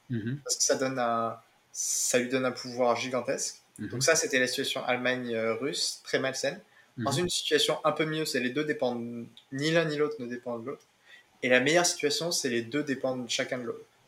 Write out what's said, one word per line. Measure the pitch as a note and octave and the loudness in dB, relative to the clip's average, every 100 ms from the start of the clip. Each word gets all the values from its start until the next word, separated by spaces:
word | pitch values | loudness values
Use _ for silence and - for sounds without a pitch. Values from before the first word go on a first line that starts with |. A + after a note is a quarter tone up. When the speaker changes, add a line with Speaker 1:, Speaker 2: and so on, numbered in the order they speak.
| - | -6
Speaker 1:
Mhm. | A#2 G#2+ C#3+ | -4 -2 -4
Speaker 2:
Parce | - - | -2 0
que | |
ça | - | 2
donne | C3 C3 C3 | 2 0 0
un, | A#2+ A#2 A2+ - - _ _ | 0 0 0 -4 -14 _ _
ça | - - - - B2 | -6 -4 -2 2 2
lui | B2 | 2
donne | C3 | 0
un | B2+ | 0
pouvoir | A#2 B2+ B2 B2 A2+ | -2 -6 2 4 4
gigantesque. | C3 B2 C3 - - - _ - | 0 -2 -2 -4 -4 -8 _ -12
Speaker 1:
Mhm. | G2+ | -8
Speaker 2:
Donc | A#2+ | 0
ça, | C3+ D#3+ | 2 2
c'était | D3+ C3 | 4 2
la | B2+ | 2
situation | - B2+ C3+ | 0 -2 -2
Allemagne, | A#2+ B2 B2 B2+ B2 | -2 0 0 -2 -2
euh, | A2+ A2+ | -2 0
russe, | A2 C#3 E3+ - - | -2 -2 -2 -4 -6
très | - C3+ | -2 -2
malsaine. | C3 C3 C#3 F#3+ - _ _ - | 0 -2 -4 -4 -12 _ _ -4
Speaker 1:
Mhm. | A#2 | -2
Speaker 2:
Ensuite, | C3+ | 0
une | F3+ | 0
situation | - - D3+ D3+ D3+ | 0 2 4 4 2
un | D#3 | 2
peu | D3+ | 2
mieux, | D#3 D#3 D#3 | 0 0 0
c'est | C3 | 0
les | B2 | 0
deux | C3+ | -2
dépendent, | D3+ D3 B2+ A#2+ A#2 A#2+ A#2 - - | -2 0 0 -2 -6 -8 -12 -16 -10
ni | - D3+ | -4 2
l'un | E3 E3 | 4 2
ni | D3 | 2
l'autre | D3 D3 | 0 -2
ne | A#2+ | -8
dépend | A#2+ B2 A#2 | -8 -6 -6
de | A#2 | -6
l'autre. | D3+ _ _ - - _ _ | -12 _ _ -20 -20 _ _
Et | B2+ | 4
la | B2+ | 6
meilleure | C3+ E3+ E3+ | 6 4 4
situation, | - D3 - E3+ | 2 0 0 -2
c'est | E3+ C3 | 0 0
les | A#2 | 0
deux | A2+ C#3+ | 0 -2
dépendent | C#3+ C3 C3 B2+ A#2 | -2 -2 -2 -2 -2
chacun | - B2+ B2+ | -2 -2 -4
de | |
l'autre. | A#2 - - _ | -6 -10 -12 _